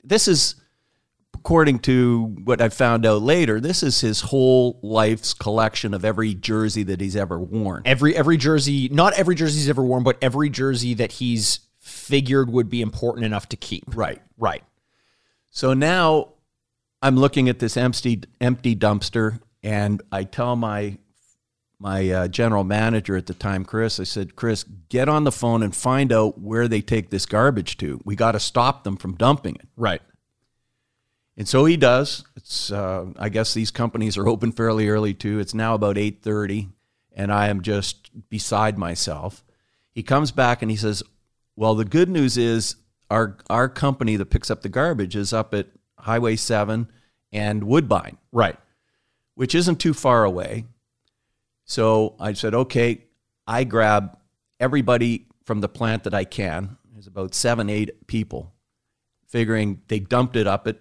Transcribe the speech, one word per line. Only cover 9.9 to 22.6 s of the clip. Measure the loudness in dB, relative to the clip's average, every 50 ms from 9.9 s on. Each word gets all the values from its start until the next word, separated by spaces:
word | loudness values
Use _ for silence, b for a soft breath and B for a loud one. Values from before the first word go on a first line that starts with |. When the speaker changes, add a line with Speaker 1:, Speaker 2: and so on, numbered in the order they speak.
| 0 2 2
Speaker 2:
but | 0 0 0
every | -2 -2 0 0 -2 -2
jersey | -2 -2 -2 -2 -2 -2 -2 -2 -2
that | -2 -2 -4
he's | -4 -4 -2 -2 -2 0 0 -2 -4 -4 _ _ _ _
figured | -20 -20 -18 -14 -6 0 0 0 2 2 2 2 2 2
would | 2 0 0 0
be | -2 -2
important | -2 -4 -4 -4 -4 -4 -2 -2 -4
enough | -2 -4 -4 -6 -8
to | -12
keep. | -12 -10 -10 -10 -10 -10 -8
Speaker 1:
Right. | -6 -4 -4 -4 -6 -10 _ _ _ -4
Speaker 2:
Right. | -2 -2 -2 -4 _ _ _ _ _ _ _ _ _ _ _ _ _ _ _ _ _ _
Speaker 1:
So | -8 -2 0 0 2
now | 2 2 2 2 2 4 4 4 2 0 -2 _ _ _ _ _ _ _ _ _ _ _ _ _ -2
I'm | 2 4 4
looking | 6 4 4 4 4 2 2
at | 2 0
this | -2 -2 0 0
empty, | 0 0 0 0 -2 -2 -2 -2 -4 -12 _ -2
empty | 0 0 0 0 0 0 0
dumpster, | 2 2 2 2 2 -2 -2 -2 0 0 0 -2 -6 _ _ _ _
and | -6 -4 -2 0 0 0 -2 -2 -4 -6
I | -6 -6 -6
tell | -6 -4 -4 -2 -2 -2
my, | -2 -2 -4 -4 -4 -6 -6 -8 -12 _ _ _ _ _ _ _ _ _ _ _ _ _ _ _ -12
my, | -8 -4 -2 0 0 0
uh, | 0 0 -2 -2
general | -2 0 0 2 2 0